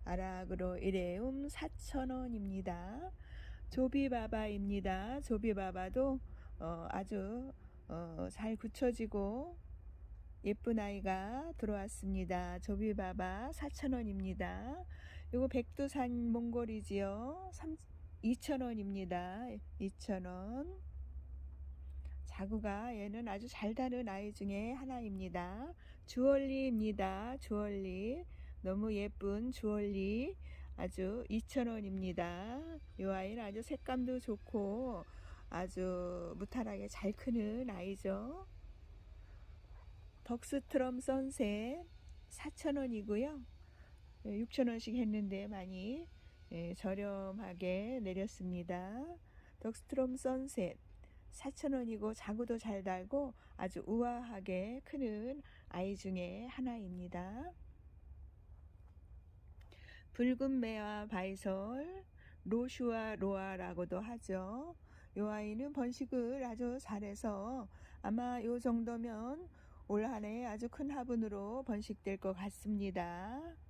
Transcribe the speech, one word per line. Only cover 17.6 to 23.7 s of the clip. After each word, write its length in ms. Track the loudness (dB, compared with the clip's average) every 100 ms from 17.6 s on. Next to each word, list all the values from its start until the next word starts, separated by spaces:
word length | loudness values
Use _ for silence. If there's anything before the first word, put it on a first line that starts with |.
| -4 -4 -8 -12 -12 0
이천 420 | 2 4 2 2
원입니다. 840 | 2 0 0 0 2 0 0 -2 -4 -4 -6 -2
이천 460 | -2 -2 0 0
원. 560 | 0 -4 -4 -2 -4 -6 -8 -8 -6 -8 -8 -8 -8 -8 -8 -8 -8 -6 -6 -6 -6
자구가 680 | -2 0 2 2 0 -2 -2
얘는 320 | -2 -2 -2
아주 180 | -2 -4
잘 240 | 0 0